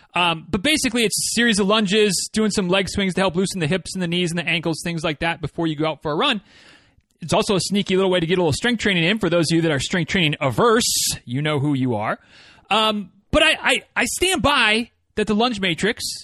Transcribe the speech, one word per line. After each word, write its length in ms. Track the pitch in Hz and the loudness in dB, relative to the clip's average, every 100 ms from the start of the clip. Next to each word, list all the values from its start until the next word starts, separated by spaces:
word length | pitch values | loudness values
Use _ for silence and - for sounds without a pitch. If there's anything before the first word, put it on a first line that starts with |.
| _ 170 | _ -2
Um, 320 | 175 165 - | 0 -2 -4
but 120 | 202 | -2
basically, 420 | 277 311 254 240 | 0 0 0 0
it's 140 | 214 - | 0 -2
a 180 | - 226 | -4 0
series 240 | 233 202 | 2 2
of 80 | 196 | 2
lunges, 640 | 214 202 214 208 175 - | 2 2 2 2 0 -4
doing 180 | 220 220 | -2 0
some 160 | 214 180 | 0 0
leg 220 | 190 196 | 0 0
swings 240 | - 190 | -2 -2
to 80 | 180 | 0
help 140 | 190 165 | 0 0
loosen 240 | 196 190 | -2 -2
the 80 | 151 | -2
hips 260 | 180 - | -2 -4
and 80 | 190 | -6
the 60 | 175 | -4
knees 240 | 175 175 | -2 -2
and 80 | 170 | -2
the 80 | 170 | -2
ankles, 340 | 165 165 160 | -2 -2 -4
things 200 | 170 165 | -4 -4
like 160 | 165 147 | -4 -4
that, 200 | 165 170 | -4 -4
before 280 | 147 - 165 | -8 -4 -4
you 100 | 147 | -2
go 100 | 156 | -4
out 140 | 147 | -4
for 100 | 160 | -6
a 40 | 151 | -2
run. 260 | 277 220 - - - - _ _ _ - | -2 -2 -6 -20 -20 -20 _ _ _ -12
It's 120 | 156 | -2
also 220 | 180 214 190 | 0 2 0
a 40 | |
sneaky 380 | - 202 190 190 | 0 -2 0 0
little 120 | 190 | 2
way 120 | 180 | 0
to 40 | 165 | 0
get 120 | 185 | 2
a 40 | |
little 120 | 170 | 2
strength 260 | - 240 233 | 2 0 0
training 240 | 214 180 | 2 2
in 160 | 165 220 | 2 2
for 100 | 170 | 2
those 220 | 170 160 | 2 2
of 40 | 165 | 2
you 40 | |
that 80 | 165 | 2
are 80 | 139 | 0
strength 300 | - 185 156 | 0 -2 0
training 260 | 196 156 151 | 2 2 2
averse. 460 | 139 117 233 226 - - - - - | 0 2 4 4 2 -2 -2 -6 -6
You 160 | 123 | -4
know 180 | 151 151 | 0 0
who 140 | 147 | 0
you 220 | 139 127 107 | 0 0 -2
are. 220 | 110 208 _ - - - - | -2 -6 _ -20 -20 -14 -2
Um, 420 | 208 220 208 185 _ _ | 0 2 -2 -6 _ _
but 120 | 294 | 2
I, 80 | 311 302 | 2 2
I, 220 | 240 262 - - | 0 0 -2 -4
I 100 | 240 | -2
stand 360 | - 359 359 | 0 0 2
by 500 | 262 285 220 214 240 _ _ - | 2 2 2 2 -2 _ _ -4
that 120 | 214 | 0
the 80 | 214 | 2
lunge 240 | 247 208 | 0 0
matrix 420 | 190 160 190 254 - - | -2 0 -2 -2 -8 -10